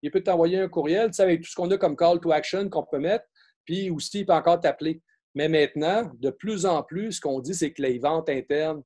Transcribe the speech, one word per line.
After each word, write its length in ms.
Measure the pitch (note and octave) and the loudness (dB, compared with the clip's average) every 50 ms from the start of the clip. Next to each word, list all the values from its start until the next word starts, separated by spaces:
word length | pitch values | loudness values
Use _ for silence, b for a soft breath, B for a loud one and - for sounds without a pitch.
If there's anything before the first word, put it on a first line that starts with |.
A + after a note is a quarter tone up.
| - | -8
il 80 | D3 | -2
peut 120 | - F#3+ F#3 | -2 -2 2
t'envoyer 360 | G3+ F#3 E3+ E3 E3+ F3+ F#3+ | 2 2 4 4 4 4 0
un 100 | F#3+ F3 | 0 -2
courriel, 380 | E3+ E3 D3+ D3+ E3 G3+ A3+ | -2 -2 0 0 2 2 2
tu 80 | A3+ F3 | 0 2
sais, 80 | - G3 | 2 4
avec 180 | F#3 E3+ E3 | 4 4 0
tout 80 | E3 - | -2 -8
ce 80 | - | -8
qu'on 140 | - F3+ F3 | -6 -2 -2
a 80 | G3 F#3+ | 0 2
comme 180 | G3 E3 D3 | 2 0 0
call 240 | - F3 E3+ F3 E3+ | 4 4 4 4 4
to 100 | E3+ E3+ | 2 2
action 380 | D#3 D3+ D3+ - - F#3+ G3+ F#3+ | 0 0 0 -2 -4 -4 -4 -2
qu'on 160 | - D#3+ - | -4 -4 -4
peut 140 | - - C#3 | -4 -4 -2
mettre, 260 | C#3+ E3+ G#3 A3+ - _ b b b b b b _ | 0 0 0 -2 -4 _ b b b b b b _
puis 240 | - E3 F#3+ G3 F#3+ | -6 -6 -4 -4 -4
aussi, 320 | E3+ D3+ - - - G3+ | -4 -6 -6 -6 -6 -6
il 60 | G3 | 2
peut 80 | G3 F3 | 2 2
encore 260 | D#3 - E3+ E3+ E3+ | 4 6 4 2 4
t'appeler. 400 | - D#3 C#3 - D3+ D#3 D#3+ D#3+ _ _ _ _ _ _ _ | 2 0 0 0 -4 -4 -4 -4 _ _ _ _ _ _ _
Mais 140 | C#3 D3 D#3 | -2 0 2
maintenant, 640 | D#3+ D#3 D3 C#3+ - D3+ D3 E3 F#3+ A3 A#3 E3+ C3 A#2 | 4 4 2 2 0 -2 0 0 0 0 -2 -4 -8 -4
de 100 | B2 C#3 | -4 -4
plus 380 | C3 _ - G3+ A3 G3 E3+ | -4 _ -6 -6 -4 -2 0
en 160 | F#3+ E3+ D3+ C#3 | 0 0 0 -2
plus, 300 | - D#3+ F3+ G#3 A3+ F#3+ | -4 -8 -6 -6 -6 -8
ce 80 | - - | -6 -4
qu'on 180 | D3+ C3+ C3 | -4 -4 -4
dit, 140 | B2 C#3+ F#3+ | -4 -6 -4
c'est 180 | E3+ E3 D3 - | -4 -4 -4 -4
que 80 | - | -4
les 180 | C#3 C3 B2 B2 | -2 -2 -2 0
ventes 300 | B2 D3 D#3+ E3 D#3+ D#3+ | 0 0 0 0 -2 -2
internes 540 | C#3+ C3+ A#2+ _ C#3+ D3 D#3 D#3+ D#3 D3+ C3+ | -4 -4 -2 _ -2 0 0 -2 -4 -8 -12